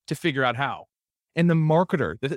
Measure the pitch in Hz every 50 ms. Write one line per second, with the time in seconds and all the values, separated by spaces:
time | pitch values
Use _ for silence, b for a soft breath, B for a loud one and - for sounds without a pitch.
0 | _ - 160 - - 175 139 135 135 123 120 117 139 131 98 78 - - _ _
1 | _ _ _ _ _ _ _ - 170 175 165 160 156 156 156 165 185 - - 160
2 | 127 82 82 117 - 135 151